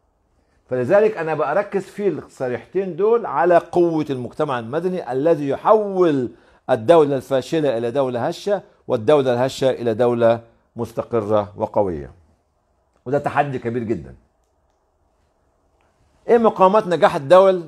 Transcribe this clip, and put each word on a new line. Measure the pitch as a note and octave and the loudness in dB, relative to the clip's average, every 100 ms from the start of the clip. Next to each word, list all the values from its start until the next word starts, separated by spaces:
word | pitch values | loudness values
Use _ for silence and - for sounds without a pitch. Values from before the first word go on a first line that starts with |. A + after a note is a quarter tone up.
| _ _ _ _ _ _ - | _ _ _ _ _ _ -8
فلذلك | B2+ B2 G3+ G#3+ F#3+ | -4 2 4 4 0
أنا | D#3+ | -6
بركز | D3+ C#3 F3 G3+ G3 | -4 -2 -2 -2 -6
في | F#3 - G3+ | -8 -6 -4
الصريحتين | C#3+ - - B2+ A#2 - F#3 G3 D#3+ | -4 -10 -8 -6 -6 -6 -6 -6 -2
دول | G#3 A#3 E3+ | 0 0 -2
على | C#3 F3 E3+ | 0 4 2
قوة | - F3+ E3+ D#3 D3 | 2 0 0 0 -4
المجتمع | C3 A#2 - D3+ B2 | -6 -8 -6 -4 -4
المدني | A2+ D3+ F#3 F3+ A#2+ | -6 -6 -4 -6 -6
الذي | C3 D#3 D3+ C#3 | -2 0 0 -2
يحول | C3 F3+ A3 G3+ F#3 F3 C#3 A#2 - _ _ - | -2 2 0 0 0 0 0 -4 -10 _ _ -4
الدولة | B2 A2 E3 C#3+ C3+ | -2 4 4 4 0
الفاشلة | - C3 B2+ D#3+ C#3+ A#2 | -2 -4 -2 -2 -2 -2
إلى | A#2 | -2
دولة | C3 C3 A#2+ C#3+ | -2 -2 -4 -6
هشة، | E3+ G3+ G3 - _ - | -6 -4 -4 -6 _ -6
والدولة | B2 G#2+ D3+ C3 | -4 2 2 2
الهشة | A#2+ C3 - C3 | 0 -2 0 -2
إلى | - A#2+ | 0 -2
دولة | G#2+ A#2+ A#2+ A2+ A#2 - _ _ A2+ | 0 0 4 2 2 -4 _ _ -12
مستقرة | A2+ - - A#2 G#2 G#2+ G2 G2+ | -10 -8 -4 -4 0 -2 -2 -6
وقوية. | G#2+ A2+ G2 D2+ C2+ - _ _ _ _ _ _ _ _ B2 | -4 -2 -2 -4 -12 -20 _ _ _ _ _ _ _ _ -6
وده | C#3 | -4
تحدي | - C#3 C#3+ B2+ | -2 -2 -2 -4
كبير | A#2 A#2+ | -6 -6
جدًا. | A2 F#2+ B1+ B1+ _ _ _ _ _ _ _ _ _ _ _ _ _ _ _ _ _ _ _ _ F#3 | -6 -6 -8 -20 _ _ _ _ _ _ _ _ _ _ _ _ _ _ _ _ _ _ _ _ 0
إيه | A#3 | 2
مقاومات | A3 G3 F#3 G#3+ F3+ | 2 4 4 4 0
نجاح | D#3+ D#3+ | 2 2
الدول؟ | E3 C#3 F#3 G3 F#3 | 0 4 6 6 2